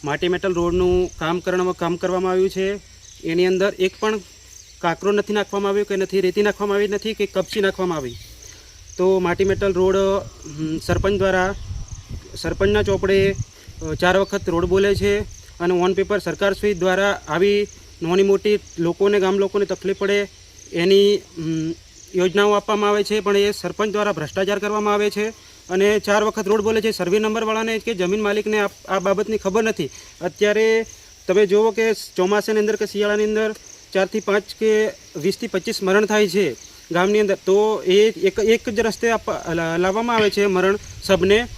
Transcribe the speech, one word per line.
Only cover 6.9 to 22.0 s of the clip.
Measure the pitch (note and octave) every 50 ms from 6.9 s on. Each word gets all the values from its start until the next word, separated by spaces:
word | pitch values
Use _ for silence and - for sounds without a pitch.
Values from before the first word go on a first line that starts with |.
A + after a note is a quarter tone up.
| G3+ G3+ - A3 A3
કે | - G#3
કપચી | F#3+ - F#3+ F3+ - - G#3+
નાખવામાં | G3 G3 F#3+ - F#3 F3+ E3+ D3+
આવી. | C3+ B2 A#2+ - - - - - - - - - - - - - - - - -
તો | F#3 F#3 F#3+ F#3+
માટી | F3+ E3+ F3 - G3
મેટલ | G3 G3 - G3+ G3 F#3+
રોડ, | F3 F#3 F#3+ F#3+
અમ, | G3 G3 G3 G3 G3 - - - - - D#3 C#3+ D3 D#3 D#3 D#3+ -
સરપંચ | - - F3 F3 F3+ G3 G#3 G3
દ્વારા | F#3+ F#3+ F#3 F#3 F3+ F#3+ G3+ - - - - - - - - - - - - - - - -
સરપંચના | - - E3 F3 - G3 G3+ G#3 G#3 G3+
ચોપડે, | G3+ G3 F#3 F#3 F#3+ G3 G3 F#3+ G3 G3 - - - - - - - - -
અ, | D#3+ D#3+ D#3
ચાર | C#3+ F3 F3+ F#3 G3
વખત | G3 G3 G3+ G3+ - G3
રોડ | E3 E3+ E3+
બોલે | F3 F3+ G3 G3 G3+ G3+
છે | G3 F#3+ G3+ G3+ G#3 G#3 - - - - - - -
અને | F3 F3 F3+
on | F3 F3 F3+ F3+
paper | F3+ G3 - G#3 G3+
સરકારશ્રી | - E3+ D#3 - G3+ G3 G3 - G#3 G#3 G#3
દ્વારા | E3+ F3 F#3 F#3 F#3 G3 G3+ G3 - - -
આવી | D3+ E3+ F#3+ G3+ G3+ G3+ G#3 G3+ - - - - - - E3+
નાની | E3 F3 F#3+ G3
મોટી | G3 G3 G3 - G#3 G#3 G3+ - - - -
લોકોને, | E3+ E3+ E3+ - G3 G#3 G#3 G#3
ગામ | F#3+ F#3+ F#3+ G3
લોકોને | G3 F#3+ - G3+ G3+
તકલીફ | F3+ F#3+ - - F3+ G3 -
પડે | G3+ G3 G3+ G3+ G3+ G3 - - - - - - - - -
એની, | E3+ E3+ F#3+ F#3+ G3 G3+ G3+ G#3 G3
અમ, | - - - E3 D#3+ D#3+ D#3+ D#3+ D#3+ D#3+ E3 - - - - -